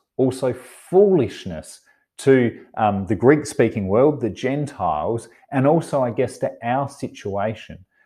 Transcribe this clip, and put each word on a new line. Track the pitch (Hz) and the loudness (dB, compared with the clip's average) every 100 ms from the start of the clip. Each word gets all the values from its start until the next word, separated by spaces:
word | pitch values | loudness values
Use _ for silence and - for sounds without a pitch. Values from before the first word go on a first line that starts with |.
| _ - | _ -2
also | 131 127 127 | -2 0 -4
foolishness | 120 - - - 180 208 185 107 - 95 80 - - _ _ _ - | -6 -12 -20 0 4 6 4 0 -6 -12 -12 -14 -20 _ _ _ -2
to, | 139 131 120 - - - | 4 4 4 -2 -10 -2
um, | 107 98 95 | 0 0 -2
the | 104 | 2
Greek-speaking | 120 151 - - 117 113 95 | 4 4 2 0 0 0 0
world, | 107 147 139 | 2 2 2
the | 113 | -4
Gentiles, | - 127 143 143 - 90 76 87 113 - _ - | -4 -6 -4 -6 -4 -4 -2 -4 -6 -8 _ -6
and | 135 139 | 0 2
also, | 165 156 143 | 2 0 -2
I | 123 | -2
guess, | 110 123 - | -2 -4 -4
to | 131 - | -8 -6
our | 117 131 135 | -4 -2 -4
situation, | - 123 - 101 98 107 113 - 82 _ _ | -8 -12 -8 -8 -4 -4 -6 -14 -20 _ _